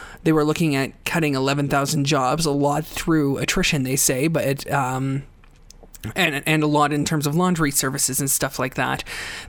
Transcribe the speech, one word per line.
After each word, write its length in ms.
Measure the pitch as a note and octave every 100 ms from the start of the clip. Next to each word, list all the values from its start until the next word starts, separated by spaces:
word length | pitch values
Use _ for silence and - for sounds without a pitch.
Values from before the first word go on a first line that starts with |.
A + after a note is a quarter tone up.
| - -
they 80 | -
were 140 | D#3+
looking 320 | D3+ D#3 E3 C#3
at 280 | C3+ -
cutting 300 | - E3+ D#3
eleven 340 | C3+ C3+ C#3+ C#3+
thousand 360 | C#3+ C#3 D3+
jobs, 420 | C#3 D3 B2+ D3+ E3
a 60 |
lot 340 | C#3+ C#3+ D3 D#3
through 520 | - - D#3+ C#3+ B2+
attrition, 440 | B2+ - F3+ D3+
they 140 | C3 C#3+
say, 320 | - C3 D#3
but, 420 | D#3 A#2 C#3 -
um, 540 | C#3 C3 C3 C3+ C#3 C#3 - - - - - - - A2+ -
and, 260 | D#3+ C#3+ C#3+
and 160 | D#3
a 40 | D3+
lot 280 | D3 D3
in 100 | D3
terms 220 | D3 D#3+ C#3+
of 100 | D#3
laundry 340 | F#3 F3 D#3
services 500 | C#3 C3+ C3+ - C3
and 100 | D3
stuff 280 | - C3+ -
like 160 | C3 -
that. 280 | B2+ C3+ - - - -